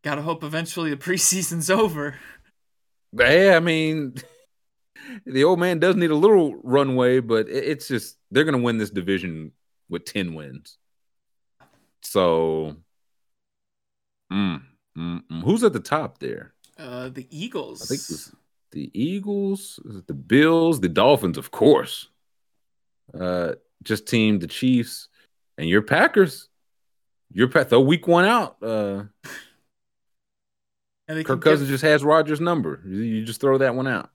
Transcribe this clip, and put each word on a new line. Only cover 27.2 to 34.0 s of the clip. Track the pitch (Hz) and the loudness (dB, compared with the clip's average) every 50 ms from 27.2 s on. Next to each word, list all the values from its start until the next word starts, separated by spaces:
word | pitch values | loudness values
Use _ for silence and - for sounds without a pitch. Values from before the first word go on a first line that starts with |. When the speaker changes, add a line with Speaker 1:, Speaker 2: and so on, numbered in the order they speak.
| _ _ | _ _
Speaker 2:
Your | - 92 120 127 | 0 0 0 2
Pa-, | - 160 135 | 2 0 2
throw | - 120 120 | 4 4 4
week | 135 135 165 165 - - | 6 6 2 0 2 2
one | 170 170 180 | 4 4 4
out. | 202 233 240 202 - - _ | 4 2 2 0 -4 -8 _
Uh, | - 113 110 107 104 101 98 98 104 107 _ _ _ - - - - _ _ _ _ _ _ _ _ _ _ _ _ _ _ _ _ _ _ _ _ _ _ _ _ _ _ _ _ _ _ _ _ - | -8 -4 -4 -2 -2 -4 -6 -8 -10 -14 _ _ _ -18 -18 -18 -20 _ _ _ _ _ _ _ _ _ _ _ _ _ _ _ _ _ _ _ _ _ _ _ _ _ _ _ _ _ _ _ _ -10
Speaker 1:
And | 156 160 | -8 -8
they | 160 | -4
Speaker 2:
Kirk | - 131 - | -4 -4 2
Speaker 1:
can | - 156 | 4 4
Speaker 2:
Cousins | 156 147 143 135 | 4 4 2 -2
Speaker 1:
get | 139 | -4
Speaker 2:
just | 131 143 | 0 2
has | 156 151 151 139 | 4 4 4 4
Rodgers' | 147 156 160 151 147 151 143 | 4 4 4 4 2 -2 -2
number. | 165 175 175 156 107 82 69 73 82 | -2 -2 -2 -2 -2 -4 -6 -10 -12
You, | 95 95 101 | -10 -6 -6
you | 113 117 110 110 110 | -4 -2 -4 -4 -4
just | 113 113 - | -6 -8 -2
throw | - 139 135 135 | 0 2 2 4
that | 135 131 117 | 2 0 0
one | 127 131 135 | -2 -4 -2
out. | 123 92 | -4 -4